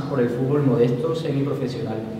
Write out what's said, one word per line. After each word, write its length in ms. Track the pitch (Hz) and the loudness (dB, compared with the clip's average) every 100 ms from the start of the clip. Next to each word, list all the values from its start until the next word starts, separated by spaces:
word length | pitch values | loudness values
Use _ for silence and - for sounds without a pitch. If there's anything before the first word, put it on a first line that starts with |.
| - | -2
por 120 | 131 | 0
el 100 | 120 | 0
fútbol 320 | 120 135 147 | 0 2 2
modesto 520 | 135 117 120 - 165 | 4 4 4 2 0
semiprofesional. 800 | 165 156 139 139 - 123 117 110 110 113 | -2 -2 0 0 -2 -4 -4 -6 -6 -6